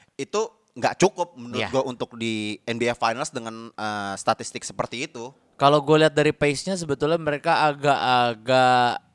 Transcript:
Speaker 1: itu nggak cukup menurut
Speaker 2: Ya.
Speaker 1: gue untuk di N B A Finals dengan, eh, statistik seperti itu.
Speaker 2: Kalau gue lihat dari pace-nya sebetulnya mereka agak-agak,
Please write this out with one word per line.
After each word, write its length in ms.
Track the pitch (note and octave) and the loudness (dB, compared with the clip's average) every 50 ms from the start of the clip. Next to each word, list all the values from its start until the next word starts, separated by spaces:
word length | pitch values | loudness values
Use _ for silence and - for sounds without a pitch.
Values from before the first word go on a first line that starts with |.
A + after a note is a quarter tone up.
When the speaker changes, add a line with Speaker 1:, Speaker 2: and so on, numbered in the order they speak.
| _ _ _ | _ _ _
Speaker 1:
itu 340 | - C#3 - - G#3 A3 - _ _ _ _ - | -12 -10 -6 -4 -4 -4 -4 _ _ _ _ -10
nggak 240 | B2+ A#2 B2+ - - | -2 -2 -2 0 2
cukup 360 | - F#3 - - F3 E3+ - | 2 2 2 0 -6 -6 -6
menurut 280 | B2+ A#2+ A#2+ A#2 A2 | -16 -14 -10 -6 -6
Speaker 2:
Ya. 80 | A2 F#2+ | -4 -2
Speaker 1:
gue 120 | - C3 C3 | 0 0 0
untuk 260 | C3 B2 A2+ B2 - - | -2 -4 -8 -8 -10 -8
di 420 | A#2 A2+ A#2 A2+ G#2+ G#2+ G#2+ G#2 - - | -6 -6 -4 -4 -4 -4 -6 -8 -8 -6
N 140 | - A#2 A#2 | -6 -4 -2
B 80 | A#2 | 0
A 80 | A#2 A#2+ | -2 -2
Finals 360 | - B2 A2+ A2+ B2 D3 - | 0 0 -2 0 -2 -6 -8
dengan, 400 | - B2+ A2+ A2+ A2+ A2+ A2+ A#2 | -8 -10 -10 -10 -12 -12 -16 -16
eh, 440 | - - G#2 G#2+ G#2 G#2 G2+ G2 G2 | -12 -8 -6 -6 -6 -6 -6 -6 -8
statistik 460 | G2 - - A2+ - A2+ - - B2 | -4 0 -2 -2 -2 -2 -12 -12 -12
seperti 440 | - - G#2 G2+ A#2 - - A#2 C#3 | -12 -12 -8 -8 -8 -8 -6 -8 -10
itu. 240 | D#3+ - A#2+ A#2 B2+ C#3 _ _ _ _ | -10 -10 -12 -14 -14 -16 _ _ _ _
Speaker 2:
Kalau 220 | - C#3+ C#3 D3 D3+ | 2 4 4 4 4
gue 180 | C#3+ C#3 D#3 D#3 | 4 4 4 6
lihat 140 | D#3 D#3 D3 | 4 4 4
dari 160 | D3+ D3 D#3 | 2 0 0
pace-nya 440 | D3+ - D3 D3 C#3+ C3 - F#3 G3 | 0 0 0 0 0 -2 -4 -6 -6
sebetulnya 440 | F3+ E3+ D3+ C#3 C3 D3 D3 E3 E3+ | -6 -4 -4 -4 -2 -2 -2 -2 -2
mereka 480 | D#3+ D3+ C#3+ C#3 - E3 E3 A#2 D3 D3+ | -2 -4 -4 -4 -2 0 0 2 2 0
agak-agak, 1200 | C#3+ C#3+ C#3 D3 C#3 - - B2+ B2+ B2 B2 A#2+ A#2 G#2+ A2 B2 C3 C3 B2+ B2+ B2+ B2 B2 A#2+ A2 - _ _ _ | 0 0 0 0 0 2 2 2 2 4 2 2 0 -4 0 2 4 6 6 6 6 6 4 2 0 -2 _ _ _